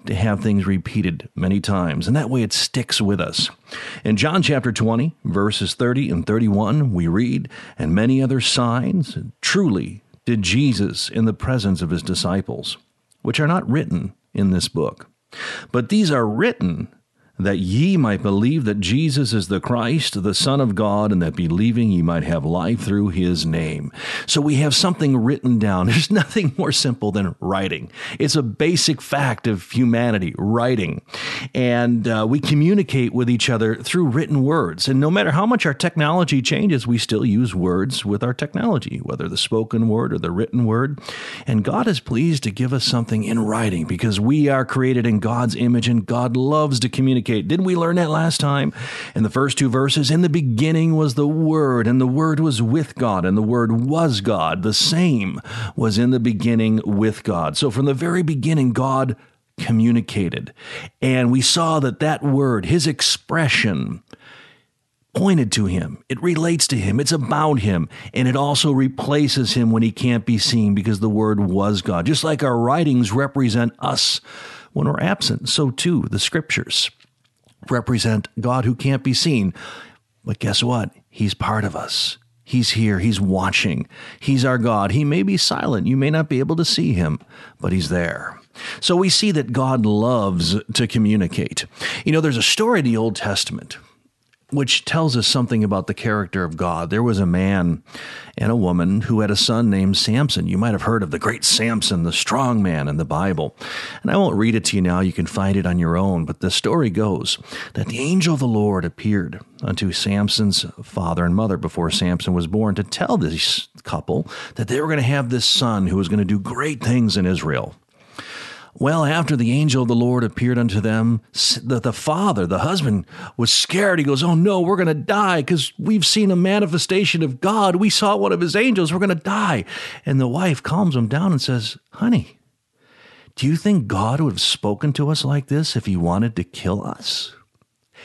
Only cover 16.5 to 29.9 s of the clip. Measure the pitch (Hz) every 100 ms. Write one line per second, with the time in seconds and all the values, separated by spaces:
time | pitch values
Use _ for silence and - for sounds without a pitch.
16.5 | 233 90 80 - _ _ _ _ - 98
17.5 | 95 92 107 175 185 120 98 104 98 117
18.5 | 160 110 104 90 127 160 135 123 110 90
19.5 | 98 - 120 117 156 - 101 95 92 135
20.5 | 139 120 98 107 104 104 92 80 76 85
21.5 | 87 113 117 113 90 82 85 73 82 73
22.5 | 87 87 117 - 101 101 85 90 85 82
23.5 | 80 78 76 - - - - - 156 147
24.5 | 139 151 127 185 175 151 127 113 139 127
25.5 | 117 104 92 92 117 - 208 147 226 160
26.5 | 151 165 131 135 120 107 101 95 - 90
27.5 | 98 95 80 - - - - 147 160 123
28.5 | 104 151 175 - 139 - 143 135 117 120
29.5 | 98 - 120 123